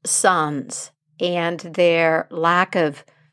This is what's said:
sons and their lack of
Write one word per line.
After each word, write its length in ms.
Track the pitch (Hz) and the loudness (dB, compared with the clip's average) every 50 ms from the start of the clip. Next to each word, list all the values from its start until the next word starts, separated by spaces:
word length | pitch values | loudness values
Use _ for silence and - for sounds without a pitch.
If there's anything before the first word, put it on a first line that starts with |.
| - | -8
sons 840 | - - - - 202 185 170 156 147 147 139 - - - - - - _ _ _ _ _ - | -4 -2 0 2 2 2 2 0 -2 -4 -6 -8 -10 -12 -14 -16 -16 _ _ _ _ _ -6
and 420 | 185 180 175 175 170 170 175 165 | -4 -2 -2 -2 -2 -4 -4 -6
their 640 | - 175 160 - 175 170 170 165 165 160 160 160 175 - | -10 -6 -2 2 2 4 4 4 2 2 2 0 -2 -4
lack 460 | - 165 160 165 175 180 185 185 - | -4 -2 0 2 2 2 2 0 0
of 300 | 190 165 151 147 - - _ _ _ _ _ | 0 0 0 -2 -6 -14 _ _ _ _ _